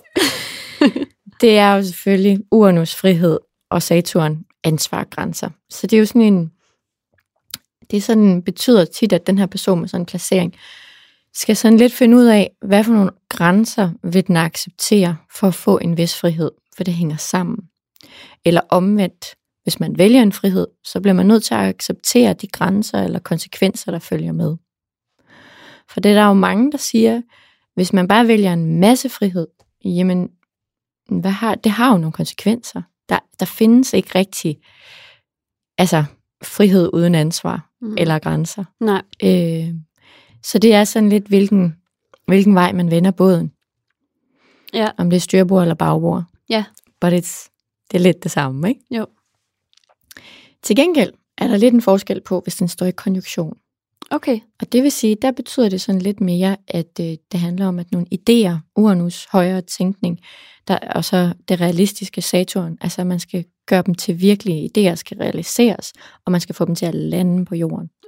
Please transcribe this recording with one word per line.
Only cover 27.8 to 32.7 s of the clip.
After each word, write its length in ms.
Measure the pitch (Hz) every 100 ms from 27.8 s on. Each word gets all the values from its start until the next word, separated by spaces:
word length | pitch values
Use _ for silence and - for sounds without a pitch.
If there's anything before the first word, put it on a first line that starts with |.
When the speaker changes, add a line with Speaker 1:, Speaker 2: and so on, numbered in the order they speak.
| 185
Speaker 1:
man 140 | 196 180
bare 200 | 208 233
vælger 260 | 220 196
en 260 | 170 160 165
masse 300 | 196 254 254
frihed, 380 | - 202 180 160 _ _ _ 196
jamen, 440 | 175 185 180 180 _ _ _ _ _ _ _ _
hvad 200 | 180 185
har, 240 | 196 226 190
det 160 | 220
har 200 | 208 233
jo 60 | 190
nogle 140 | 160
konsekvenser. 720 | 156 160 - 196 233 -